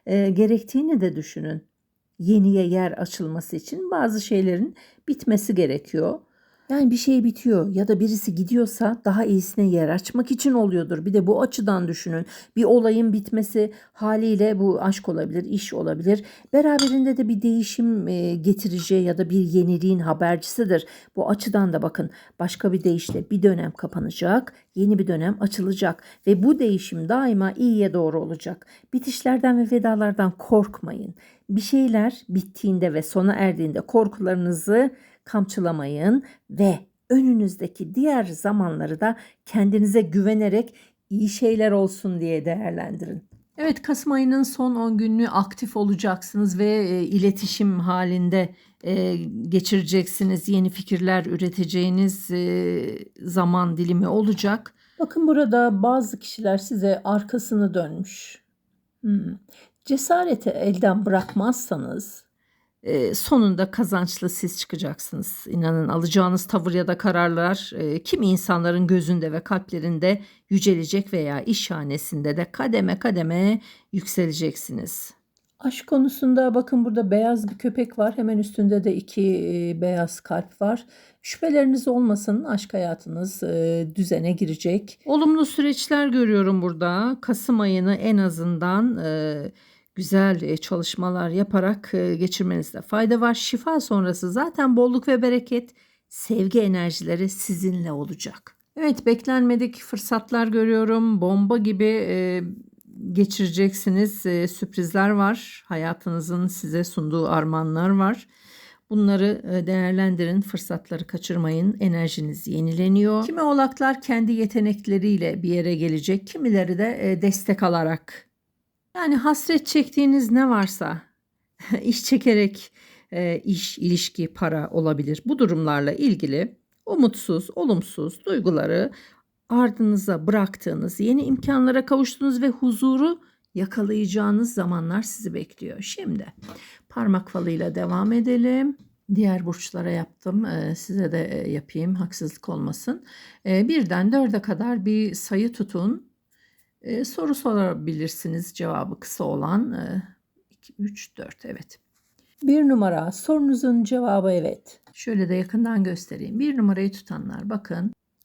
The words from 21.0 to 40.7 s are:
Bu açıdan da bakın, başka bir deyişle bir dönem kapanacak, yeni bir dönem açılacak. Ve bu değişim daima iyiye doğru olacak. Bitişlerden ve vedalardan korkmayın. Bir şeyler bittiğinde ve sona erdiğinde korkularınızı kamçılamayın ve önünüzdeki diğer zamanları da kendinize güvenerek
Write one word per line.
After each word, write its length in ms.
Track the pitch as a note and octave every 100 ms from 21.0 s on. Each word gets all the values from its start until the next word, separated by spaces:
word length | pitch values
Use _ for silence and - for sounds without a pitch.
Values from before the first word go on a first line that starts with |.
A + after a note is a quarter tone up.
| - -
Bu 140 | -
açıdan 440 | G3+ G#3+ G#3 F#3+
da 80 | E3
bakın, 280 | D#3+ - - - - -
başka 340 | E3+ - G3+
bir 100 | F#3
deyişle 460 | F3+ E3+ - F3 F3
bir 140 | G#3
dönem 280 | G3 E3+ D#3+
kapanacak, 840 | - E3+ F3 D3+ - F3 A3+ B3+ - _ F#3
yeni 240 | G3+ G3+
bir 80 | F#3
dönem 300 | D#3+ E3+ G#3
açılacak. 640 | G3+ G3+ F#3+ G3 F#3 E3+ - - -
Ve 160 | G3
bu 160 | A#3 D4+
değişim 500 | A#3 F#3+ - E3 D#3+
daima 420 | B3 C4 G3+ F#3+
iyiye 420 | - B3 G#3+ G3
doğru 280 | F3 D#3+ D#3+
olacak. 440 | D#3+ D#3+ E3+ F3 - - -
Bitişlerden 640 | B3+ B3+ B3 B3+ B3+ B3+ A#3+
ve 140 | A3+
vedalardan 600 | A#3+ A3+ G#3+ G#3 G#3 F#3+
korkmayın. 840 | F3+ - G#3+ G#3 - - - - - - _ -
Bir 120 | G3+
şeyler 600 | - C#4 C4 A3 A3 B3+ -
bittiğinde 640 | F#3 - - G3+ F#3 F3
ve 80 | D3+
sona 320 | D#3 F#3+ F#3+
erdiğinde 480 | - F#3+ E3 D#3+ D3+
korkularınızı 1080 | - A3+ G#3 - F#3 F#3 F3 E3+ - A3 C4 - _ _ -
kamçılamayın 960 | G#3+ G3 - F3 D#3 C#3 D3 F3+ C4 - - -
ve 300 | - G3 F3 - _ -
önünüzdeki 880 | C4 C4 A#3 G3 F3 F3+ - E3 A3
diğer 280 | D4+ C4
zamanları 760 | F#3 D#3+ G3+ G#3 F3 D#3 D3+ D#3+
da 180 | G#3+ A#3 - _ -
kendinize 560 | G3+ G3+ G#3 G#3 A3+
güvenerek 720 | F3 F3+ G3 A3 G#3 G#3 A#3